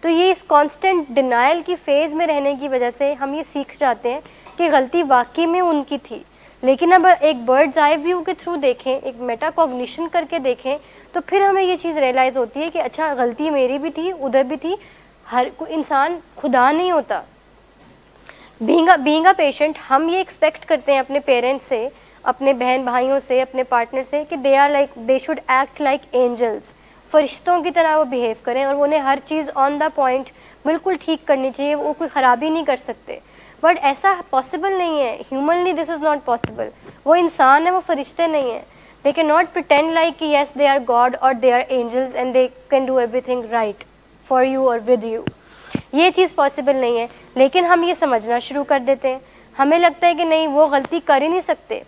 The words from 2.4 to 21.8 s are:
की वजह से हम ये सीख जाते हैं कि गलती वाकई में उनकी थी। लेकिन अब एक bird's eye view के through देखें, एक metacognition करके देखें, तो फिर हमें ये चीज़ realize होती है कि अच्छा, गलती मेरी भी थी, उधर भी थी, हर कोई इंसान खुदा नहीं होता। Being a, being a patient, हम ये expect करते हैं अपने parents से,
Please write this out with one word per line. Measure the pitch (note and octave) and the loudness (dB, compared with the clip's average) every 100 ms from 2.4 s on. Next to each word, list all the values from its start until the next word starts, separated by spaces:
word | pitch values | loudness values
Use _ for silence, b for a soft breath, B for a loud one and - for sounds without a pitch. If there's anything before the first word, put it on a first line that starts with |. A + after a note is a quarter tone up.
| C#4 C#4 | -2 -4
की | C#4+ | -4
वजह | C4 A#3+ | -2 -2
से | A#3+ C#4 | -2 -4
हम | C#4+ C#4 | -2 -6
ये | D4 | -6
सीख | D4 C#4+ C4+ - | -8 -8 -10 -4
जाते | C#4 A3+ A#3+ | -2 -2 -4
हैं | C4+ - B B - | -6 -10 B B -4
कि | E4+ | 2
गलती | D4 C4 E4+ | 2 2 -2
वाकई | D#4 B3+ A#3+ - E4+ | 2 2 0 -2 -2
में | F4 | 0
उनकी | F4+ D4+ C4+ C#4 | 0 0 -4 -8
थी। | - A3+ - b b b | -10 -18 -18 b b b
लेकिन | B3+ C4+ E4+ | 0 2 4
अब | F#4 F4+ | 6 6
एक | F4 D4+ B3+ A#3 | 4 4 0 0
bird's | C4 D4+ D#4+ | 2 2 2
eye | D4 D#4 | 2 2
view | D#4 F4+ | -2 -4
के | E4 | -4
through | F#4 - F4 | -8 -6 -2
देखें, | C#4 B3 C4 C4 | -2 -2 -4 -6
एक | C4 A#3 | -6 -10
metacognition | B3 A#3 D#4 D#4+ D#4+ B3+ B3 - E4 | -8 -4 -6 -2 -2 -2 -8 -8 -4
करके | F4 D#4 E4+ | -4 -4 -4
देखें, | C4 B3 C4 C#4+ B B B | -4 -4 -4 -8 B B B
तो | F4 | -8
फिर | - G4 | -2 0
हमें | G4 G4 | 2 2
ये | F#4+ F4+ | 0 -2
चीज़ | E4+ D#4 | -4 -2
realize | C4 B3+ C4 B3+ | 0 2 0 0
होती | A#3 C4+ | -6 -4
है | D#4+ | -6
कि | E4+ | -4
अच्छा, | B3 - D#4+ | -6 -4 -6
गलती | C#4 B3 A#3 D4+ | -2 -4 -2 -4
मेरी | C#4+ B3+ C#4 | 0 0 -2
भी | D#4 | -6
थी, | D#4 E4+ | -6 -8
उधर | F4+ C4+ B3+ | -6 -2 0
भी | C4+ D4 | 0 -4
थी, | D#4+ G4+ B B B B - | -6 -8 B B B B -6
हर | A#3+ B3+ | -4 -4
कोई | - D#4+ | -6 -8
इंसान | D#4+ D4 C#4 D4 F4 - - | -8 -4 -2 -2 -4 -12 -8
खुदा | D4+ B3+ B3 | -2 2 2
नहीं | D4+ F#4 | 2 0
होता। | E4+ C4+ F#3+ - _ _ _ _ _ - - _ _ B B B _ | 0 -2 -8 -8 _ _ _ _ _ -20 -20 _ _ B B B _
Being | A3 E4+ E4 | 0 2 4
a, | F4 | 4
being | C4+ D4+ E4+ | 4 2 4
a | F#4+ | 4
patient, | D4+ - D4+ D#4 | 2 2 -2 -2
हम | - C4+ E4 | -2 0 0
ये | F4+ | -2
expect | F#4 - D#4 D#4 | -4 -2 -2 -2
करते | - D#4 B3 | -4 -4 0
हैं | C#4 | 0
अपने | C4 C#4 | 0 -4
parents | C#4 B3 B3 C4+ - | 0 0 0 -4 -4
से, | A#3+ | -6